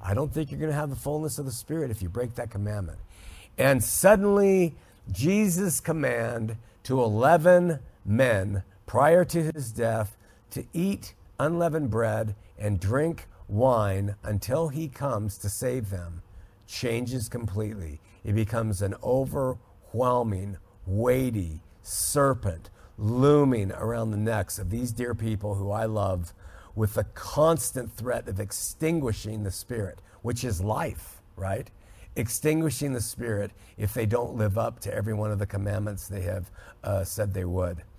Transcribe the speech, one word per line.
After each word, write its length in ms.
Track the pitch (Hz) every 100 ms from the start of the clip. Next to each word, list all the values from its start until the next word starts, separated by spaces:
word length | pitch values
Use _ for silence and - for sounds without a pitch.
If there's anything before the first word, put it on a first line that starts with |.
"I 100 | 92
don't 220 | 101 147
think 160 | 131 156
you're 80 | -
gonna 140 | 156
have 180 | 147 151
the 60 | 135
fullness 420 | - 151 156 131
of 60 |
the 80 | 139
Spirit 400 | 117 - 160 143
if 100 | 110
you 60 | 92
break 260 | 98 123
that 160 | 120 120
commandment." 480 | 104 104 104 87 - - - - - - -
And 260 | 131 135
suddenly, 920 | - - 190 208 202 202 196 190 170 - - - -
Jesus' 680 | 87 139 202 214 170 196 143
command 800 | - 160 139 117 113 117 110 113 - -
to 180 | - 131
eleven 800 | 117 104 131 170 160 180 175 151 - -
men 600 | - 110 131 104 95 101 - - -
prior 380 | 117 143 170 175
to 260 | 170 156
his 180 | 160 120
death 460 | 113 113 113 104 - _ _ _
to 140 | - -
eat 420 | 170 185 202 - - - -
unleavened 520 | 139 170 170 156 135
bread 440 | 110 113 107 110 101 - -
and 220 | 107 101
drink 480 | 95 123 160 165 - - -
wine 680 | 101 131 120 104 95 101 101
until 440 | - 104 - 135 165
he 200 | 143 160
comes 500 | - 143 113 107 -
to 100 | 101
save 420 | - 131 127 104
them 320 | 95 87 85 - - - - -
changes 600 | - 123 117 123 127 107
completely. 720 | 123 117 95 107 107 82 73 _ -
It 100 | -
becomes 480 | 104 107 117 110 95
an 140 | 98 101
overwhelming, 1600 | - 127 135 147 131 127 - - - 113 127 123 117 95 101 95 - - -
weighty 720 | 98 120 127 131 113 87 80 - -
serpent 880 | - - - 147 139 127 104 82 - - - -
looming 760 | 107 123 139 147 143 120 98
around 380 | - 110 117 113
the 60 | 104
necks 420 | 107 110 101 -
of 120 | 92
these 220 | 113 123
dear 220 | 110 123
people 400 | 117 113 107 104
who 160 | 101 98
I 160 | 104 113
love, 480 | 107 98 92 85 - - - - -
with 180 | 110
the 100 | - -
constant 800 | - - - 156 165 - 127 113
threat 360 | - 117 117 -
of 100 | 95
extinguishing 1040 | 98 - - - 160 170 135 104 - 107
the 80 | 101
Spirit, 500 | - - 120 98 - - -
which 220 | 113 123
is 160 | 127 95
life, 600 | 98 117 160 - - - -
right? 360 | - 92 85 - - - - -
Extinguishing 800 | - 117 - 151 156 160 - 143
the 80 | 127
Spirit 500 | 107 - 120 104 104 - - -
if 160 | 104
they 140 | 127 110
don't 300 | 120 120 120
live 200 | 107 98
up 220 | 113 117
to 140 | -
every 200 | 107 107
one 180 | 107 107
of 60 | 101
the 80 | 101
commandments 600 | 101 101 101 104 98 -
they 140 | 101
have, 300 | 92 95 87 - - -
uh, 180 | - 98
said 320 | 92 - 104
they 100 | 92
would. 380 | 90 90 90 87 -